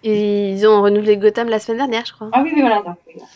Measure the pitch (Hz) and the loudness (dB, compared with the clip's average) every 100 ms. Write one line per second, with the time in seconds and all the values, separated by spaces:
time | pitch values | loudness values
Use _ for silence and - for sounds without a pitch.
0 | 220 214 208 202 202 196 214 208 202 208 | -2 -2 0 -2 -2 0 4 4 4 2
1 | 214 208 208 208 233 220 214 226 277 233 | 2 2 2 0 -2 -4 -4 -4 -2 -4
2 | 240 - 214 226 294 311 262 214 175 175 | -8 -14 -10 -6 -4 0 0 0 -4 -16
3 | _ - - | _ -20 -20